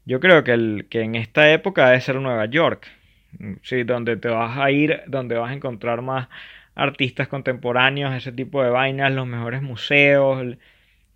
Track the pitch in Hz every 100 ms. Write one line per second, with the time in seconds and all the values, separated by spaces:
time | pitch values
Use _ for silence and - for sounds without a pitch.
0 | - 127 185 165 123 117 113 104 - 113
1 | 110 113 107 - 151 156 196 185 131 127
2 | 123 131 135 117 107 143 156 104 - -
3 | _ _ _ - 104 92 - 127 120 120
4 | 117 110 120 113 117 131 139 143 147 -
5 | - 135 123 117 117 139 135 113 117 117
6 | 127 131 127 - - - _ - 143 -
7 | 131 - 131 139 131 127 123 120 131 139
8 | 139 127 131 120 131 139 123 123 135 135
9 | 139 135 127 120 117 131 139 117 - 143
10 | 143 139 139 131 127 113 _ _ _ _
11 | _